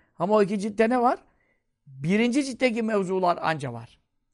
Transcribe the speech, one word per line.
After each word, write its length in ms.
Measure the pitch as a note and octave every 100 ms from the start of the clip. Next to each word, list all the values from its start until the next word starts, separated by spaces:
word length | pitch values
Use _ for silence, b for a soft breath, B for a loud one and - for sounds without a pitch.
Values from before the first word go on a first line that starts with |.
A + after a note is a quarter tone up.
| _ -
Ama 160 | F3+
o 80 | G#3+
iki 160 | F#3+ G#3
ciltte 300 | G#3+ G#3 A3+
ne 140 | B3+
var? 160 | A#3+ F4 _ _ _ _ _ _ -
Birinci 580 | C3+ D3+ G#3 A#3+ B3
ciltteki 380 | C4+ A3+ B3+ A3+
mevzular 560 | A3 G#3 F#3 F#3+ F3+ E3
anca 300 | E3 D#3+ C3
var. 260 | A#2 A2+ _ _ _ _